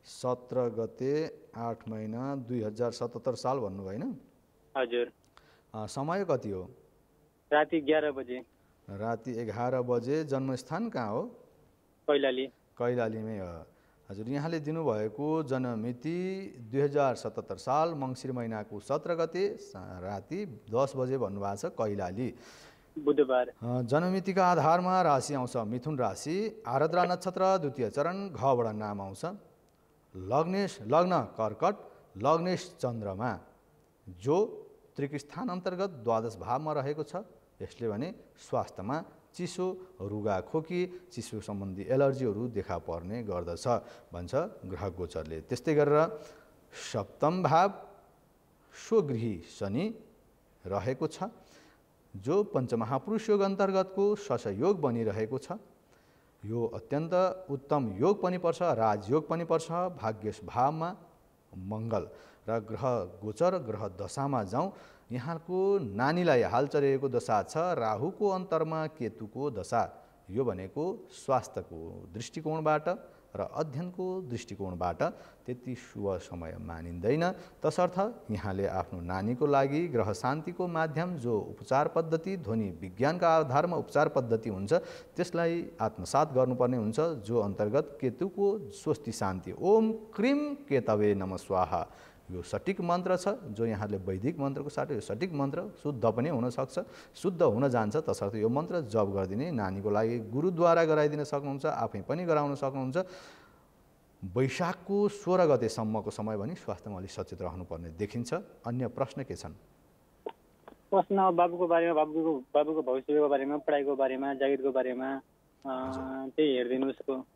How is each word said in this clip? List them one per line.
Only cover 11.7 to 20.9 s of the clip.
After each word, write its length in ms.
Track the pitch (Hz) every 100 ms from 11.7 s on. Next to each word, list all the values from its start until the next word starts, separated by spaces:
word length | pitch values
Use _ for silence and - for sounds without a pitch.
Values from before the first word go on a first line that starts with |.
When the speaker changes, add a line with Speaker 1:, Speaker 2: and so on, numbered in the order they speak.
| _ _ _ -
Speaker 2:
कैलाली। 400 | 143 135 127 131
Speaker 1:
कैलालीमै 920 | _ _ - 120 123 110 110 110 107
हो। 260 | 90 85 78 _ _ _ _
हजुर, 180 | 101 110
यहाँले 300 | 143 151 165
दिनुभएको 840 | 147 160 151 107 107 107 147 160
जन्ममिति 1040 | 143 131 127 113 117 123 151 175 185 190 196 139 113
दुई 100 | 131
हजार 340 | 143 147 135 117
सतहत्तर 420 | 113 104 101 98
साल 360 | - 143 165
मङ्सिर 380 | 156 135 127 131
महिनाको 480 | 127 117 110 104 104
सत्र 360 | - 143 170 165
गते 420 | 165 175 202 214
सा-, 420 | - 98 95 92
राति 440 | 92 101 98 170 202
दस 480 | 107 - 113 139